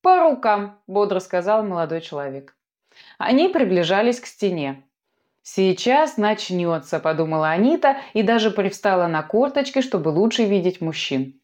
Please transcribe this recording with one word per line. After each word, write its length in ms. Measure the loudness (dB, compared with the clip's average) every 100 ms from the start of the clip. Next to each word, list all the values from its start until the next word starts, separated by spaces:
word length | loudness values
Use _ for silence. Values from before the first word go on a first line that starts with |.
«По 160 | 4 4
рукам», 580 | 4 2 0 0 -2 -14 -6
бодро 340 | -2 0 -2
сказал 440 | -2 -4 0 0
молодой 380 | -2 -4 -4 -6
человек. 540 | -8 -10 -8 -10 -16 _ _ _ _ _ -20 _
Они 320 | 2 4 2
приближались 720 | 2 2 2 2 2 2 -2
к 80 | -8
стене. 560 | -4 -2 -2 -6 -8 _ _ _ _ _ _ -10
«Сейчас 720 | 0 0 2 2 2 2 0
начнется», 840 | -2 -2 -4 -4 -2 -4 -4 -4
подумала 500 | -2 -2 -2 0 0
Анита 480 | 2 2 4 2 0 -4
и 100 | -2
даже 260 | 2 2 2
привстала 580 | 0 -4 -2 0 2 0
на 160 | -2
корточки, 580 | -2 0 0 0 -2 -4
чтобы 260 | -2 -2 -2
лучше 380 | 0 0 2 2
видеть 340 | 2 0 -2
мужчин. 560 | -6 -6 -4 -4 -4 -10